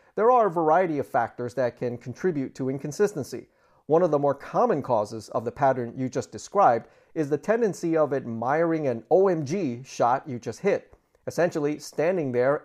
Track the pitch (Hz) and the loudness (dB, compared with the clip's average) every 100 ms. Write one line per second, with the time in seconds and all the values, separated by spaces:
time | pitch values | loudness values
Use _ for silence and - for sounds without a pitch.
0 | _ - 226 254 208 170 156 165 180 143 | _ 0 4 4 4 2 2 4 2 -2
1 | - 131 113 - 123 135 120 - 123 120 | -2 -2 -2 -4 -8 -2 -4 -2 -6 -8
2 | 131 120 185 147 131 - 131 135 151 143 | -12 -4 -4 -2 -6 -6 -6 -6 -6 -2
3 | 202 160 120 117 - _ _ _ - 160 | -2 -2 -10 -10 -16 _ _ _ 2 2
4 | 180 147 143 135 - 185 240 160 123 113 | 4 2 0 -2 -4 0 2 0 0 0
5 | 104 113 - 123 113 113 139 127 117 127 | -2 -8 -8 -6 -6 0 0 0 -4 -6
6 | 127 135 - 107 - 202 165 117 - _ | -6 -6 -8 -10 -4 4 4 4 -2 _
7 | _ 160 143 143 - 226 220 - 170 160 | _ -4 -2 -2 0 0 0 -2 0 2
8 | 143 139 117 113 117 156 170 160 143 117 | 2 0 -4 -4 -2 0 0 0 -2 -4
9 | - 175 196 165 131 196 151 120 135 - | 2 4 4 2 -2 -4 -4 -6 -8 0
10 | 123 135 - 120 120 107 196 170 - _ | 2 2 -2 -10 -10 -4 0 0 -4 _
11 | _ _ - 143 175 165 147 151 - - | _ _ -8 0 0 0 -2 -4 -8 -2
12 | 160 190 139 120 127 143 | 0 0 0 2 2 2